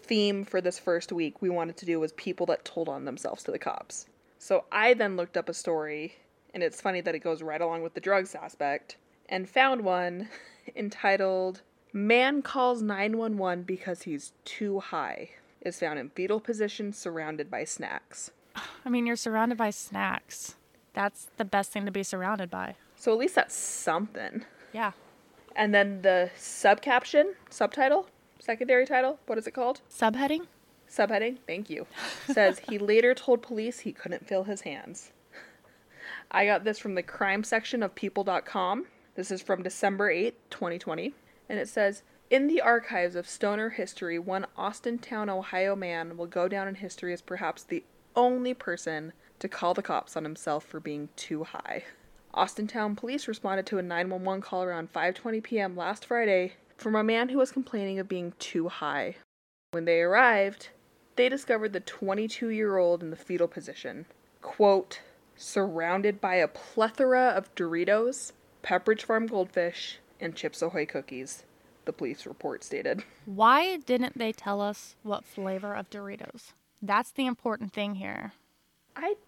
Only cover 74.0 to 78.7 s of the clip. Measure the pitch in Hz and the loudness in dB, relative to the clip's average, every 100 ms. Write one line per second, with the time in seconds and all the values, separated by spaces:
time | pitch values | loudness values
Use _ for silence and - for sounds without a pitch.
74 | 247 240 220 220 202 202 202 208 - - | 0 -2 -6 -4 -4 -2 -2 -4 -14 -14
75 | 208 202 - - 190 190 202 202 190 208 | -6 -6 -6 -8 -6 -6 -6 -8 -10 -12
76 | 202 208 - 233 - _ _ _ 202 202 | -12 -14 -16 -18 -20 _ _ _ 0 0
77 | 254 - 254 233 233 208 202 - 202 190 | 0 -2 -2 -2 -4 -4 -6 -6 -6 -6
78 | 190 - 196 - _ _ _ | -8 -10 -12 -16 _ _ _